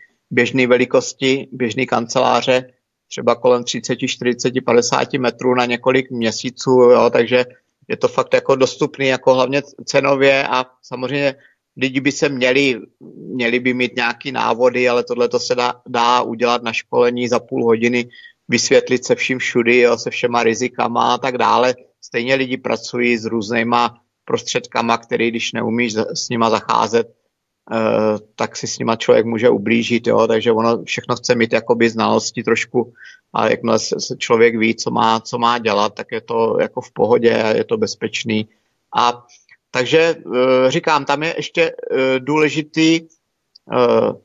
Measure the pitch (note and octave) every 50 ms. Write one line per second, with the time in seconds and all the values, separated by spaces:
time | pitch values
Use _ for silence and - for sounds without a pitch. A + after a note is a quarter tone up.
0 | - _ _ _ _ _ - B2 A#2+ A#2 - C3+ B2+ A#2+ B2 B2 B2+ A#2+ - C3
1 | A#2+ - - - C3+ C3 C3 C#3 C3 - - B2+ B2+ A2+ G#2+ B2+ C3 B2 B2+ A#2
2 | A#2 A#2 - C3 B2 B2 A#2+ A#2+ A#2+ C3 B2+ B2+ B2+ - _ _ _ _ _ _
3 | _ _ - - B2 A#2+ A#2 A#2 - B2+ B2 A#2+ A#2+ - - A#2+ - - B2+ -
4 | C3 B2+ - - B2 B2 A#2+ A#2+ - C3+ B2 C3 - - A#2 A#2+ A#2 - C3+ C3+
5 | C3 - - C#3 B2+ A#2+ A2+ - - B2+ B2+ B2 B2 B2 A#2+ A#2 - C3 C3 C3
6 | C3 - C3 A#2+ A2+ A2+ A2 - - B2+ A#2 - - C3+ B2+ B2+ B2 A#2+ B2 A2+
7 | A2+ A#2+ - B2 A#2 A2 B2 B2 B2 - - _ _ _ _ _ _ - A2 -
8 | - A#2+ - - B2 - - B2+ - - C3+ C3 C3 B2+ - - D#3 C#3 - -
9 | C3+ C3 C3 B2 - C3 B2+ C3 B2+ B2 C3+ C#3+ C#3 - - - - - - C#3
10 | C3+ C#3 C#3 C3+ C3+ C#3 C3+ C3+ C#3 - B2 B2+ C3 - _ _ _ - B2+ B2
11 | B2+ B2 C#3 C#3+ C#3+ C#3 C3 - _ _ _ _ _ _ _ - B2+ C3+ B2+ C#3
12 | C3 C#3+ C3 - D#3+ D3 C#3 B2+ B2 B2+ B2+ C#3 C#3+ C3+ A#2+ G#2+ - - _ _
13 | - - - - - G2+ F#2+ B2+ A#2+ A#2 A#2+ B2 B2 B2+ B2 B2 B2+ A#2+ B2 B2+
14 | A#2+ A#2 A#2 - - C#3+ B2+ A#2 A2+ A#2 A#2 A2+ B2+ B2+ A#2+ B2 B2+ B2 A#2+ A#2+
15 | A#2+ - A#2+ A#2+ A#2+ A#2 B2 A#2+ - - B2+ B2 A#2+ B2 - - _ - B2 A#2+
16 | A#2 A#2+ B2 B2 A2+ A#2 A#2 A2+ A#2+ A#2+ A#2+ A#2+ A#2+ A#2 A2+ - - _ - B2
17 | A#2+ A#2+ B2 B2 B2 A#2 A#2+ A#2 - - C3 C3 A#2+ A#2 A2+ A2+ A#2 A#2+ B2 A#2+
18 | A#2+ A#2+ - - - - _ _ _ - A#2+ A#2 - - C#3 B2 - - B2+ B2
19 | - - B2 - - - C3 B2 - - - B2 A#2 A#2 A#2+ B2 A#2+ A#2 A#2 A2+
20 | - A#2 - - - A#2+ A#2+ A#2+ A#2 A2+ A2+ A2+ B2 B2 - - A#2+ A#2 A#2+ A#2+
21 | A#2+ A#2+ B2 B2 C3 C3 B2 B2 A2+ G#2+ A2 A#2 B2 B2+ B2 - - _ _ _
22 | - - - B2 A#2 B2+ C3+ C3+ C3 B2+ B2+ - - A#2 A#2 A2+ - - - B2
23 | A#2+ A#2+ A#2+ A2+ A2 A2+ A2+ A#2 G#2 G#2 A#2+ A#2 A2+ A#2+ A#2+ A#2+ A#2+ A#2 A#2+ _
24 | _ _ _ _ _ - B2 A#2 - - - B2+ - - - A#2+ A#2 A#2 A#2 A#2
25 | - _ B2+ A#2 A#2 A#2 A2+ A#2 - - - A2+ A2+ A2 A2 A#2+ B2 A#2 G#2 A2
26 | - - - - - - B2 A#2 A#2 A2+ A2 G#2 - - A#2 A2+ A2+ G#2 A2 A#2
27 | A2+ - _ _ _ _ _ _ _ _ _ _ _ - A2+ A2+ A2 A2 A2+ G#2+
28 | G#2+ A2 G#2+ G2+ - _ _ - A#2 G#2+ - - - A2 - - B2 A2+ A2+ -
29 | - - B2 A2+ A2 A#2 A#2 G#2+ A#2 B2 A#2 G#2+ G2+ A2+ A#2 A#2 A2+ A2 A#2+ A2+
30 | A#2 A#2 A2 A2 A2+ A2+ A2 A2 G#2+ A#2+ A2+ A2 A2+ A#2 A#2 G#2+ E2+ - - -
31 | - - B2 A#2 - - B2 A#2+ A#2 A2+ - A2+ - - A#2+ A#2 A#2 A#2 A2 A2+
32 | G#2+ G#2+ A2 A2+ - - - B2 A2+ A2+ A#2 A2+ - - - B2 A2+ - - _
33 | - - - _ _ _ - A2 A2 A2 A2+ - - A2+ A2+ A2 - - - -
34 | - - - - - - B2 A2+ A#2 A#2 A2+ A2+ A2 A2+ A2+ - - B2 A#2 A2+
35 | A2+ A2+ A2+ A2+ - - - A#2+ A#2 A#2 A#2+ B2 A2 A2+ G2+ G2+ A#2+ C3 - -
36 | G#2 - A#2 A2+ - - A2+ A2+ A2+ A2 A2 - F2+ G#2+ - - - - _ -
37 | A2 G#2+ A#2 A#2 A2+ A2+ A2+ A2+ A2 A2 A2 A2+ A2+ - A#2 A2 A2 G2 - -
38 | - A2 - - - A2+ A2 G#2+ G#2+ - _ _ _ _ _ _ _ _ - A#2
39 | A#2+ A#2+ A#2+ A#2+ - _ - _ _ _ _ _ _ _ - B2+ B2+ A#2 C#3+ D#3+
40 | E3 E3+ D#3+ - - - G#2+ B2 B2+ C3 C3 B2+ C3 C3 B2+ E3+ E3 E3 D#3 D3
41 | C#3 C#3 C#3+ C#3+ D#3 E3 - - D3 - - E3+ E3 D#3+ - - - - - C3
42 | C3 C3 C3 C3 B2+ C3 D3 D#3 D#3 D3 B2+ D3+ D3+ - - D#3+ D#3+ D#3+ E3 E3
43 | E3 - _ _ _ _ _ _ _ _ _ _ _ - A2+ B2 B2 A#2+ A2+ A2+
44 | A2+ G#2+ G#2 - _